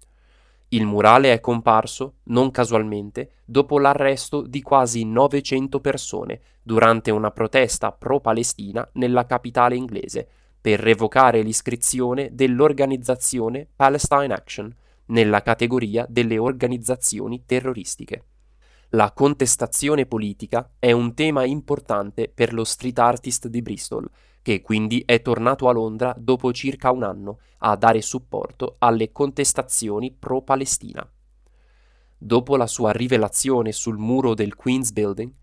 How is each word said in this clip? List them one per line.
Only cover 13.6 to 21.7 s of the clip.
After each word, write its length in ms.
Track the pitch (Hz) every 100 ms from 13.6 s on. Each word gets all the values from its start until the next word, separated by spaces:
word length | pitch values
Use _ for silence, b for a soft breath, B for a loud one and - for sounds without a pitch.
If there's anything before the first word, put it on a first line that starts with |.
| 147
Palestine 600 | - 135 143 - 143 139
Action 420 | 92 - - 107 120 _ _ -
nella 340 | 117 107 104
categoria 640 | 117 113 120 127 110 110 123
delle 300 | 117 117 110
organizzazioni 1080 | 120 131 123 123 123 127 - 107 107 123 -
terroristiche. 760 | 127 131 117 90 - - - - _ _ _ _ _ _
La 220 | 110 104
contestazione 920 | - 143 147 123 - 117 - 139 151 127
politica 640 | 113 104 98 107 117 120 _
è 140 | 123
un 220 | 120 120
tema 300 | 120 156 143
importante 840 | 127 147 131